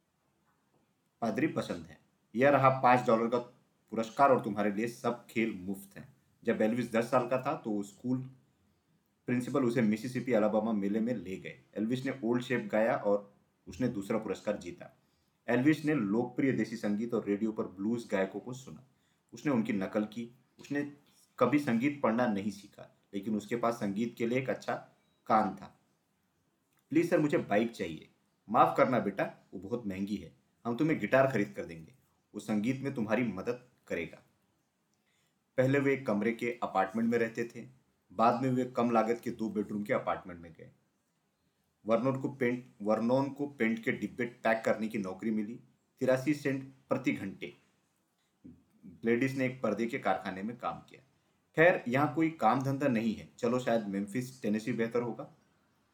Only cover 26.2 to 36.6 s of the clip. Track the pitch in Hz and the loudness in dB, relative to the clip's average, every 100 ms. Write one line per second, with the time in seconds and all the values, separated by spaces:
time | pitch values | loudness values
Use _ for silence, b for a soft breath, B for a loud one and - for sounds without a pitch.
26.2 | _ _ _ _ _ _ _ 147 165 175 | _ _ _ _ _ _ _ 0 4 4
27.2 | 147 170 - 104 117 - 92 78 - _ | 4 2 2 2 2 -2 -8 -8 -14 _
28.2 | _ _ - 113 160 - 131 123 101 95 | _ _ -2 4 4 6 4 4 0 -2
29.2 | - - _ 98 98 117 110 95 98 101 | -4 -6 _ -14 -8 -6 -6 -6 -4 -6
30.2 | 82 - _ _ 117 120 156 123 101 131 | -8 -20 _ _ -6 0 0 0 2 4
31.2 | 131 120 101 - 87 82 80 _ _ _ | 4 2 -2 -4 -12 -12 -16 _ _ _
32.2 | _ 104 - 107 107 131 135 127 104 123 | _ -14 -4 -2 0 -2 -4 -4 0 0
33.2 | 120 92 92 - - _ - 90 82 - | 0 -2 -6 -6 -8 _ -8 -6 -6 -12
34.2 | _ _ _ _ _ _ _ _ _ _ | _ _ _ _ _ _ _ _ _ _
35.2 | _ _ _ - 131 139 135 135 135 104 | _ _ _ 0 4 4 4 0 0 0
36.2 | 107 117 120 117 | 0 0 -4 -4